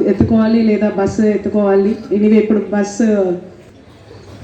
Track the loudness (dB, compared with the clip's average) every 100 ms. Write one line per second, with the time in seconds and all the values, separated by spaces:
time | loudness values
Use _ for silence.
0 | 0 0 2 2 2 2 2 0 0 -2
1 | -2 0 0 0 -2 0 2 2 0 -2
2 | -4 0 2 4 2 0 -2 -2 -2 -2
3 | 0 2 0 -4 -10 -20 -20 -20 -20 -20
4 | -20 -20 -20 -20